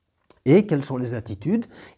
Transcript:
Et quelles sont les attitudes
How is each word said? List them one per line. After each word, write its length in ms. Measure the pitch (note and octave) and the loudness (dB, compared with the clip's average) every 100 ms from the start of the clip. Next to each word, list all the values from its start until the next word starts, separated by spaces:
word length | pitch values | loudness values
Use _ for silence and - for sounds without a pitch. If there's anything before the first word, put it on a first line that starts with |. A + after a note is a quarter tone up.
| _ _ - - B2+ | _ _ -20 -4 4
Et 200 | F3 G#3 | 4 4
quelles 180 | D3+ | -2
sont 140 | C3+ B2+ | -4 -6
les 160 | B2 | -6
attitudes 540 | A#2+ - G#2 D#3 A3+ - - - | -8 -8 -8 -4 -4 -4 -14 -20